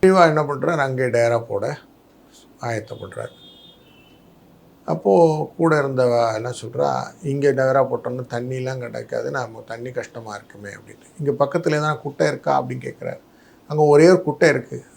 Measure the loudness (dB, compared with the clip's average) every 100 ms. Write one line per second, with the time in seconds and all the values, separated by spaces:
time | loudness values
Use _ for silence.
0 | 4 6 6 4 -2 -2 -2 -2 -2 -2
1 | 0 2 2 0 -2 -6 -4 -8 -14 _
2 | _ _ _ -20 -20 _ -8 -8 -8 -14
3 | -14 -12 -12 -14 -20 -20 -20 _ _ _
4 | _ _ _ _ _ _ _ _ -6 -2
5 | 2 4 4 2 -6 -2 2 2 0 0
6 | 2 2 0 -2 -6 -10 -10 -4 -2 -2
7 | -6 -10 -6 0 0 2 2 2 0 -2
8 | -6 -8 -8 -8 -6 -6 -6 -8 -10 -12
9 | -8 -6 -6 -6 -8 -12 -16 -12 -10 -10
10 | -10 -14 -14 -16 -16 -18 -18 -18 -20 -20
11 | -20 -8 -4 0 0 0 -2 0 -2 -4
12 | -8 -2 -2 -2 -2 -2 -2 -8 -10 -12
13 | -12 -12 _ _ _ _ _ 2 6 8
14 | 8 6 2 2 2 2 -4 -14 -16